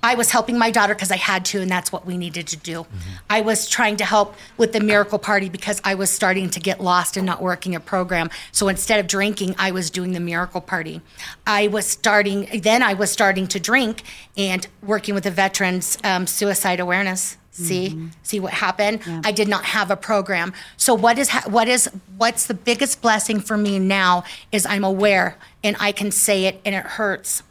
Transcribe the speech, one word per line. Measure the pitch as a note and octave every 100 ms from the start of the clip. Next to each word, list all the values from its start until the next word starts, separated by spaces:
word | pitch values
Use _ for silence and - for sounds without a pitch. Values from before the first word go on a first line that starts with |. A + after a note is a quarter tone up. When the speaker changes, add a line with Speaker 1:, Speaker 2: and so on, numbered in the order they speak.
Speaker 1:
I | A#3 A#3+
was | A3+
helping | B3 A3 A#3+
my | A3+
daughter | A#3 G3+ G#3
'cause | F#3+
I | F#3
had | - F#3+ F#3
to, | G3+
and | F#3
that's | F3+ F3+
what | F#3 F3+
we | F3+
needed | F3 E3 D#3+
to | D#3
do. | E3 E3
Speaker 2:
Mm-hmm. | E3 - F2+ - -
Speaker 1:
I | G#3+
was | A3 A3 -
trying | - A3+ G#3+
to | G#3
help | G#3+ G#3 - - -
with | A3+
the | A3+
Miracle | G#3 G#3 G#3 G#3
Party | - G3+ F#3+
because | E3+ - G3+
I | G3
was | G3 F#3+
starting | - F#3+ F#3 F#3
to | F#3
get | F#3 F#3
lost | F#3 F3+ E3+ -
and | F#3+
not | F3
working | F3+ F3 F#3 F3
a |
program. | - F#3+ F3+ F3+ E3 - -
So | - G3
instead | F#3 - A3
of | F3+
drinking, | G3+ G3+ G3+ F#3 F#3+
I | F#3+
was | F#3 E3
doing | F#3+ F3+
the | F3+
Miracle | F3 E3+ F3+ F3+
Party. | F3 F3+ D#3+ D#3+ - - - - -
I | G#3 G#3
was | G#3 F#3
starting, | - A3+ G#3 G3+ G3 G3 A3+
then | F#3+ A3+
I | A#3+ G3
was | G3+
starting | - G3+ F#3+ F#3
to | G3
drink | E3 B3 A#3+ A3+ - - - -
and | G3 F#3 - _
working | G3+ G#3 G3+
with | G3+ G3
the |
Veterans, | F3 G3 G3 F#3+ F#3 F3+ -
um, | G#3+ F#3 F3+
Suicide | - G3+ F#3 G3 F3+
Awareness. | F3+ F3+ G3 F#3 - - _
See? | - E3+ F#3 F#3
Speaker 3:
Mm-hmm. | D#3+ E3 -
Speaker 1:
See | - G#3+
what | F#3
happened? | - F#3+ F#3 G#3 A3 F3
Speaker 3:
Yeah. | E3
Speaker 1:
I | F#3
did | G3+ G#3
not | G3+ -
have | A3 F#3
a | G3
program. | - G#3+ F#3 F#3 E3+ - - -
So | - A3+
what | A3+ A#3+
is | C#4
ha-, | B3 -
what | G#3+ A3+
is, | B3 - F#3+ - F#3+
what's | A3+ A#3 -
the | F#3+
biggest | - A#3 C4+ -
blessing | A#3 G#3+ - G#3+
for | F#3+ G#3+
me | G#3 G3
now | F#3+ G3 F#3 F3+ - - -
is | G#3 F3
I'm | G3+ G3
aware, | F#3+ G#3 G3 F3+ - - _
and | G#3+ G3+
I | G#3
can | G3+ G#3
say | - - G3+ F#3+
it, | F#3+ -
and |
it | G3 F#3
hurts | - G#3+ F#3+ - - -